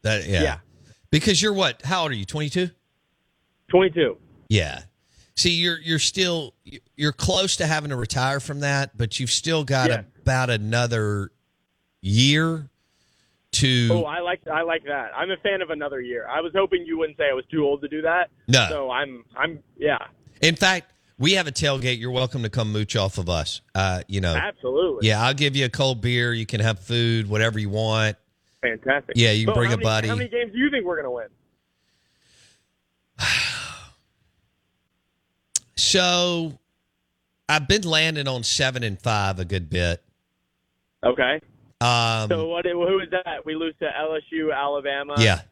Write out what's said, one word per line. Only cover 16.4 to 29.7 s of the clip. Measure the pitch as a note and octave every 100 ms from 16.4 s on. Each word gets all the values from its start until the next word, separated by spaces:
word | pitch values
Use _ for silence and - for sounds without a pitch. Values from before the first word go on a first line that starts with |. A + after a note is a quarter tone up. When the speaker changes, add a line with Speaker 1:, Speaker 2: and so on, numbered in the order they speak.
Speaker 2:
was | E3 F3+
hoping | F#3+ F#3 E3
you | E3
wouldn't | D#3+ D3+
say | D3
I |
was | C3 -
too | D#3+ C#3+
old | C#3+
to | C#3+
do | D3+
that. | D#3+ E3+ E3+ _ -
Speaker 1:
No. | B2+ G#2
Speaker 2:
So | D3+ C3
I'm, | B2 C#3+ B2 _ B2+
I'm, | D#3 D#3 _ _
yeah. | D3 C3+ - _ - -
Speaker 1:
In | D#3 E3
fact, | F#3+ F#3 - _ _ _
we | C#3+
have | F#3+ D#3+
a |
tailgate. | B2+ D3+ C3+ B2+ B2
You're | A#2
welcome | B2+ B2+ C3
to | A2+
come | A#2+ G#2+
mooch | G#2+ G#2+ A2+
off | G2 -
of | F2
us. | E2+ D2+ - _
Uh, | F#2+ F#2+ F#2 -
you | G2
know. | F2+ E2
Speaker 2:
Absolutely. | F#3 - B2+ C3+ F3+ B2+ A2
Speaker 1:
Yeah, | G#2+
I'll | A#2+
give | C#3 C#3+ C3+
you | B2+
a |
cold | - C3+ A#2+
beer. | A#2 B2 A#2+
You | A#2 A2
can | A2
have | A2 G#2
food, | F#2 A#2+ A#2 A2+ G#2
whatever | G#2+ A2+ G#2+
you | G#2
want. | G#2 A2 A2 G#2+ G#2 _ _ _ _
Speaker 2:
Fantastic. | B2 A2 C3 C#3 - A#2+
Speaker 1:
Yeah, | A#2
you | G#2+ A2
can | A2
Speaker 2:
Bo, |
Speaker 1:
bring |
Speaker 2:
how | A#2